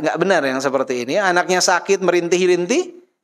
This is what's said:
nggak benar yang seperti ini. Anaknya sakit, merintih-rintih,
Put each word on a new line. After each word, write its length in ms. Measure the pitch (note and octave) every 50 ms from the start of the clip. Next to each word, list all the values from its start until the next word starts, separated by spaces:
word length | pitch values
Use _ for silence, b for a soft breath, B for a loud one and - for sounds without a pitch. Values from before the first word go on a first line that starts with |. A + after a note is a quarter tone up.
| D#3
nggak 100 | D#3 - D#3+
benar 200 | E3 F#3+ G3 E3 C#3
yang 160 | C3+ C3 C3+
seperti 400 | C3+ C#3+ B2+ C3+ C3 - B2+ B2
ini. 160 | A#2+ A#2 D3 G3
Anaknya 480 | G3+ F#3 F3 F3 F3 D#3 F#3 F3+ E3+
sakit, 400 | - F#3 E3+ - - G3 F#3 F#3+
merintih-rintih, 880 | F3+ E3+ F3 E3+ E3+ F3+ F3+ F#3 F3+ F3+ E3+ F3 F3 A#3+ E4 F#4 - - - - _ _ _